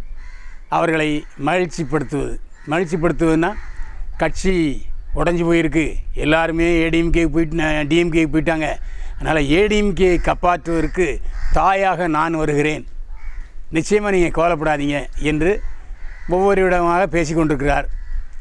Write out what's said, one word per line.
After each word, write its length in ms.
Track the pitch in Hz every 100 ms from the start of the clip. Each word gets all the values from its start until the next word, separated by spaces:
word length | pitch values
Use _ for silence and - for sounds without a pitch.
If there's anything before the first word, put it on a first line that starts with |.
| - - - - - - - 156
அவர்களை 320 | 165 160 156 151 - - 143
மகிழ்ச்சிப்படுத்துவது. 880 | 175 180 - 147 156 127 147 127 - - - -
மகிழ்ச்சிப்படுத்துவதுன்னா, 800 | 160 180 175 165 151 165 160 170 208 - - - - - -
கட்சி 320 | 160 - 185 180 156 123 - - - -
உடைஞ்சு 260 | 156 175 170
போயிருக்கு, 380 | 170 160 151 143 95 - - 143
எல்லாருமே 420 | 156 165 165 165 170
ஏடிஎம்கே 400 | 165 165 165 160 165 147
போயிட்டு, 200 | 165 165
ந-, 260 | 156 151 147
டிஎம்கே 320 | 165 175 165 160
போயிட்டாங்க, 340 | 151 156 160 151 - - - - -
அதனால் 340 | 135 156 143 156
ஏடிஎம்கே 500 | 208 208 208 160 185 175 -
காப்பாற்றுவதற்கு 800 | 160 180 175 - 165 151 - 170 123 - - - 151
தாயாக 500 | 170 196 190 165 175 151
நான் 180 | 165 165
வருகிறேன், 440 | 156 147 151 147 - - - - - - - - - 160
நிச்சயமா 340 | - 208 208 185
நீங்க 140 | 165 151
கவலைப்படாதீங்க 640 | 165 165 156 147 143 143 123 - 147
என்று 240 | 147 160 - - - - - - - - 180
ஒவ்வொருவரிடமாக 720 | 196 196 190 180 170 170 190 156
பேசிக் 240 | 156 160
கொண்டிருக்கிறார். 480 | 156 147 143 139 135 - - - - -